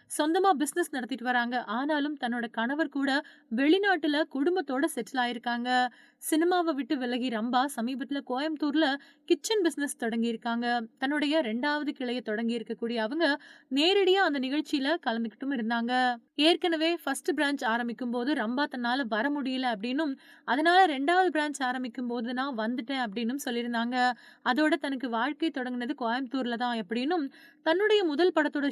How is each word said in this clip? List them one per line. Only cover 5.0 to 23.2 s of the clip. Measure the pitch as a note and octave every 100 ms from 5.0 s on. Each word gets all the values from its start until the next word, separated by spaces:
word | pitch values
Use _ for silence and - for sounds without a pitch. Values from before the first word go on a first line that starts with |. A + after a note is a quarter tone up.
| A3 C4
ஆயிருக்காங்க. | A#3+ A#3+ A#3+ A#3+ B3 B3+ B3 - - _ -
சினிமாவை | D#4 F4 F4+ E4
விட்டு | C#4 B3 C#4+
விலகி | B3 B3 B3+
ரம்பா | A3+ A#3+ B3 C#4 -
சமீபத்துல | A3+ C4 C4+ C#4 -
கோயம்புத்தூர்ல | B3 D#4 D4+ D4 D4 D4 C#4 - _ -
கிச்சன் | F4 - A4
பிசினஸ் | E4 C#4+ C#4+ -
தொடங்கியிருக்காங்க. | A#3 A3+ A#3 A3+ A#3 A#3 A#3+ A#3+ A3+ -
தன்னுடைய | C#4 D4 D4 D#4+
ரெண்டாவது | D#4 B3 D4 D4 D4
கிளையை | - B3 B3
தொடங்கி | A#3 G#3+ A#3 A#3
இருக்கக்கூடிய | A3 A3+ A#3 A#3
அவங்க | A3 D#4 D#4 C#4+ - - -
நேரடியா | C4 E4 G4+ F#4
அந்த | F#4+ F4 C#4
நிகழ்ச்சியில | B3+ D4 D4+ D4 C4+ E4+ B3+
கலந்துக்கிட்டும் | A3+ A3+ - C4+
இருந்தாங்க. | C4+ A3 A#3 A#3 B3+ B3+ A#3+ _ -
ஏற்கனவே | D4+ F4 F4+ D#4+ D#4+ E4+
ஃபர்ஸ்ட் | C#4 C4 -
பிரான்ச் | D4 C#4+ C#4+
ஆரம்பிக்கும் | B3 A#3 A#3+ A3 B3+
போது | A#3+ B3
ரம்பா | D4 A3 B3 D4 C4
தன்னால | A#3+ C4 A#3
வர | G#3+ C#4+
முடியல | D4 C4 B3+ B3+ A3
அப்படின்னும், | A#3+ C4+ D#4+ C4+ - - -
அதனால | B3+ E4 F#4 F#4
ரெண்டாவது | C4+ C#4+ F4+ F#4
பிரான்ச் | D#4 D4+ C#4
ஆரம்பிக்கும் | B3+ B3+ B3+ - B3
போது | A#3+ A#3
நான் | B3+ C#4 A3+
வந்துட்டேன் | A3 B3 A#3 C4+ A#3
அப்படின்னும் | G3